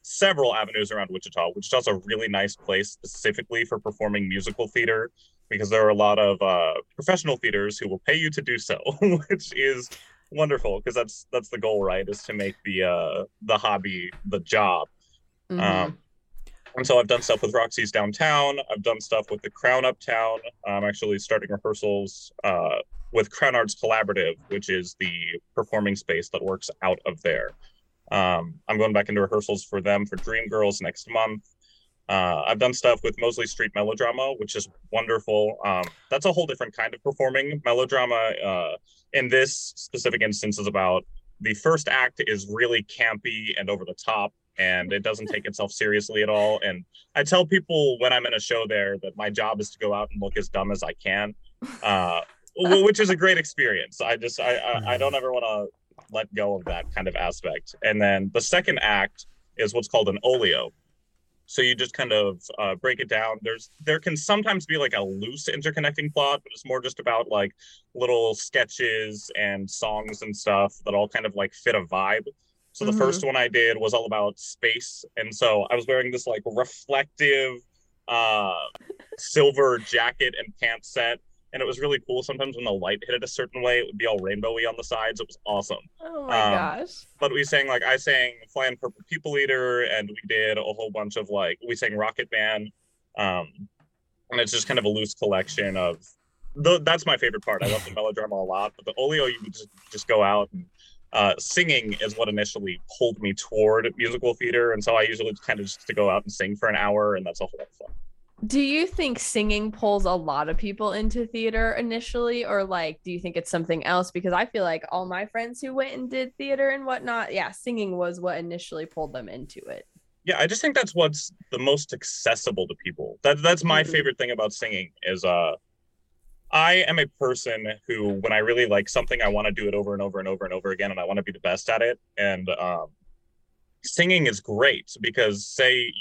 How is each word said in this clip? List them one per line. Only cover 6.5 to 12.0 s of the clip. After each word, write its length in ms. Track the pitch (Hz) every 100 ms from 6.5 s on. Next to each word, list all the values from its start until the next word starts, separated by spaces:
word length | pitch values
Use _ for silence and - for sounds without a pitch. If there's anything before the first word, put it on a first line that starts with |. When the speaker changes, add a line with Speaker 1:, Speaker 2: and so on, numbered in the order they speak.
| 90 80 78 -
Speaker 1:
professional 440 | - 147 180 156 123
theaters 400 | 113 101 104 104
who 100 | 101
will 120 | 95
pay 140 | - 160
you 120 | 160
to 120 | 151
do 160 | 123 120
so, 180 | - - -
<laughs> 100 | 143 202 165 -
which 260 | 196 -
is 340 | - 135 127 123 - - _ _
wonderful 520 | 147 151 143 107 98
'cause 120 | 123
that's, 320 | 120 113 - -
that's 160 | 127 -
the 100 | 113
goal, 240 | 110 104
right, 240 | 95 95